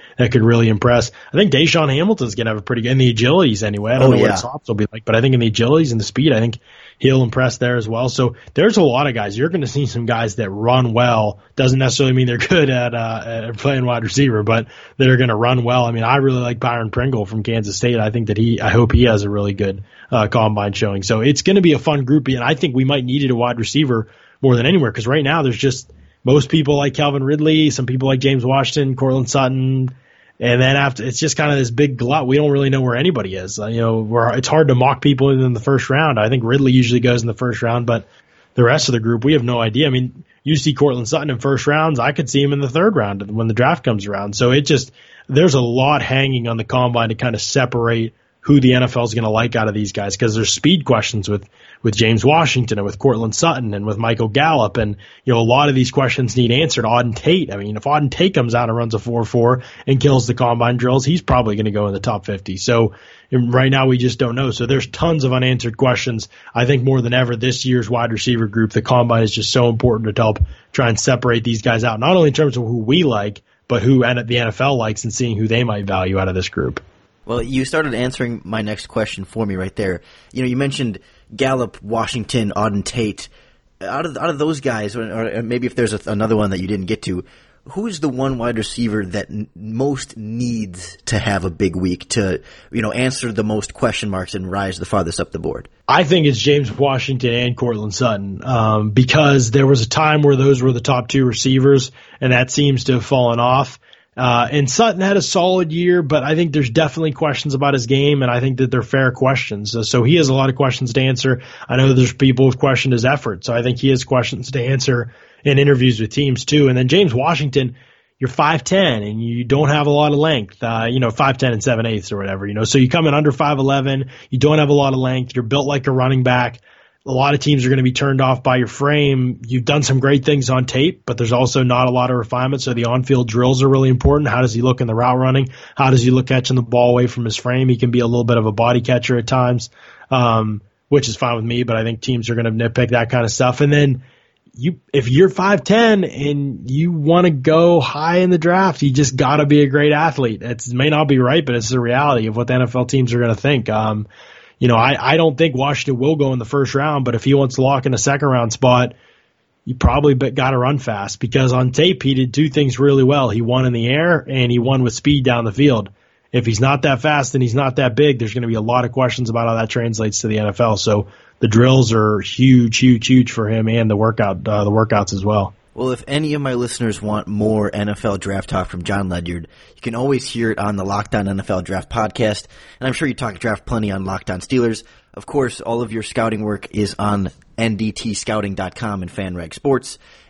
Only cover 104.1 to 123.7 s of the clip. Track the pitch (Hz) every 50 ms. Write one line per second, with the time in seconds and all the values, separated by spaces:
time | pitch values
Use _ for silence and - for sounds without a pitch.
104.1 | - - 127 123 120 120 120 - 143 147 143 131 - - 233 226 185 175 190 196
105.1 | 202 196 147 - - 190 170 185 185 185 180 160 156 170 175 180 180 180 165 131
106.1 | 156 147 127 143 156 160 175 165 139 151 139 120 113 160 160 147 - 160 160 156
107.1 | 143 - 160 151 131 - - 151 135 131 143 143 139 135 120 113 135 135 143 143
108.1 | 147 139 131 123 120 123 123 135 131 127 135 127 131 127 117 - - 135 135 127
109.1 | 123 - 135 131 135 127 - - 110 101 104 104 - 117 110 - - 127 127 127
110.1 | 160 170 156 135 131 135 135 135 127 - 139 131 127 - 139 123 120 139 131 131
111.1 | 135 127 - 135 127 127 - - - - - - 123 127 135 139 131 127 127 120
112.1 | - - 139 135 127 131 135 131 123 - - 139 131 127 - 135 127 117 110 127
113.1 | 143 143 - 120 101 87 - - 117 120 120 127 123 123 - 135 135 127 131 -
114.1 | 139 127 - - - 120 123 - - 135 120 127 135 131 - - 127 120 117 120
115.1 | - - - _ _ _ - 143 139 139 139 143 143 127 127 131 120 104 110 107
116.1 | - 143 147 139 127 - - - 147 151 143 135 127 127 127 127 147 185 208 160
117.1 | 110 123 135 160 170 147 151 143 127 143 131 127 131 - _ _ _ _ _ _
118.1 | _ - 135 127 - - 151 147 165 156 - - 185 190 196 165 123 110 104 104
119.1 | 107 110 117 117 117 120 123 117 135 139 151 139 147 151 147 147 143 147 151 147
120.1 | 147 143 151 160 156 127 104 95 - - - 113 113 113 113 117 123 131 127 117
121.1 | 110 - 151 135 131 - 139 127 117 107 - 135 120 107 113 117 110 104 90 -
122.1 | 107 98 98 98 98 95 101 101 101 107 113 110 - 139 127 127 127 170 160 151
123.1 | 139 151 151 147 131 131 160 143 147 135 135 135